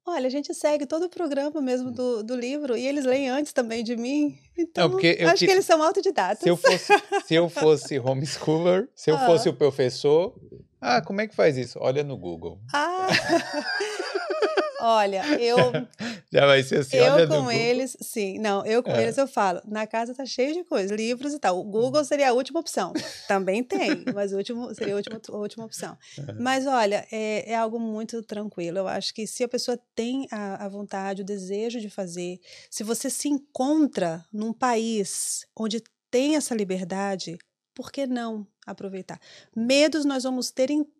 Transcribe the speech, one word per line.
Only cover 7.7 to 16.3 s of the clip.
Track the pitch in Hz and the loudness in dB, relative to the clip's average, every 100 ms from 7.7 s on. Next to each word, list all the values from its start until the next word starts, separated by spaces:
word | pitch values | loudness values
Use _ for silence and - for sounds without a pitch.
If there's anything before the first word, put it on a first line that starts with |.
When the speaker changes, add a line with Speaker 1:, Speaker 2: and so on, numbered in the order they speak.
| 147 - 139 | 4 2 -2
Speaker 2:
homeschooler, | 127 135 143 - - 156 175 190 247 | -2 -2 -4 -4 0 2 4 2 0
se | - - | -2 2
eu | |
Speaker 1:
Ah. | 156 247 | 4 6
Speaker 2:
fosse | 165 170 | 6 4
o | |
professor, | 131 143 135 127 123 147 156 202 - - - - - | 2 2 4 0 2 4 4 2 -6 -20 -20 -20 -6
"Ah, | - 240 | 0 0
como | 160 196 | 0 -4
é | 220 | -4
que | - | 2
faz | 180 127 | 4 4
isso?" | 123 - | -4 -4
Olha | 127 135 | -2 0
no | 143 127 | -2 -6
Google. | 90 82 85 101 120 | -8 -8 -10 -12 -4
Speaker 1:
Ah. | 285 320 370 370 | -2 0 -2 0
<laughs> | - - 330 - 294 - - 415 - - 381 640 605 605 622 605 539 | 0 2 0 0 -8 -6 -4 -4 -6 -6 -6 -4 -2 -2 -2 -6 -2
Olha, | 233 220 202 190 294 302 | 2 2 2 -2 -2 0
eu | 233 233 165 156 - - 233 202 - | 2 4 4 0 -8 -10 -10 -10 2